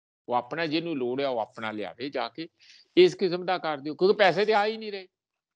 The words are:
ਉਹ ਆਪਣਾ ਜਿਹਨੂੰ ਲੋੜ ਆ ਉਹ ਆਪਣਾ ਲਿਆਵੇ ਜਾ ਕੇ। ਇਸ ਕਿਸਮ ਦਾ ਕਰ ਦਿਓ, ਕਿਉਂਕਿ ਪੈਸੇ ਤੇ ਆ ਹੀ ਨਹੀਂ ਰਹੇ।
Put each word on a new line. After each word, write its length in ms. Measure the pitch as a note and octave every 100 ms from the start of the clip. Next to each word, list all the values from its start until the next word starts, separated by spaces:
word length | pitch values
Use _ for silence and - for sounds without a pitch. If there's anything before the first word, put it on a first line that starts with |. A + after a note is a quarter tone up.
| _ _ -
ਉਹ 60 |
ਆਪਣਾ 320 | A#2+ - D#3 E3
ਜਿਹਨੂੰ 300 | D#3 E3+ D3
ਲੋੜ 260 | B2 B2+
ਆ 60 | C#3
ਉਹ 100 | A#2+
ਆਪਣਾ 320 | G#2 - A2
ਲਿਆਵੇ 380 | G#2+ F#2 - C#3
ਜਾ 180 | C#3 A#2
ਕੇ। 200 | - E3 _ - - _ -
ਇਸ 180 | F3+
ਕਿਸਮ 320 | F3+ F#3+ F3 F3+
ਦਾ 120 | F3+
ਕਰ 200 | E3 D3
ਦਿਓ, 160 | C#3+
ਕਿਉਂਕਿ 220 | D3 F#3+ G#3
ਪੈਸੇ 280 | F#3+ E3
ਤੇ 100 | G#3
ਆ 120 | G#3+ G#3
ਹੀ 100 | A3
ਨਹੀਂ 160 | G#3+
ਰਹੇ। 140 | G3 F#3 _ _ _ _